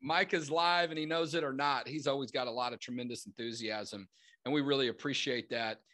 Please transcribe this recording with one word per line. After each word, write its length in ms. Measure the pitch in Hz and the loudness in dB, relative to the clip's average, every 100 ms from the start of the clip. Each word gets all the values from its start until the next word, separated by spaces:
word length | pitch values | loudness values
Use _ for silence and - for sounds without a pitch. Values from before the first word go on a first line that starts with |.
mic 320 | 131 165 190 | 0 2 2
is 180 | 180 147 | 2 2
live 380 | 160 170 175 170 | 2 4 4 4
and 100 | 156 | 0
he 60 | 156 | 0
knows 300 | 165 165 165 | 0 0 0
it 100 | 151 | 0
or 80 | |
not, 340 | 131 143 135 117 | 2 2 2 0
he's 180 | 151 139 | -2 0
always 240 | 139 123 | 0 0
got 160 | 135 123 | -2 -2
a 40 | |
lot 220 | 117 123 | 0 -2
of 80 | 120 | -4
tremendous 440 | - 123 123 117 - | -6 -6 -4 -6 -10
enthusiasm, 840 | 98 117 117 113 107 104 104 95 _ - _ | -8 -6 -4 -4 -4 -6 -10 -12 _ -20 _
and 100 | 123 | 0
we 60 | 147 | 2
really 300 | 139 139 127 | 4 4 2
appreciate 600 | - 147 131 - 123 - | 0 -2 -2 -2 -2 -2
that. 280 | 117 113 110 _ | -2 -2 -4 _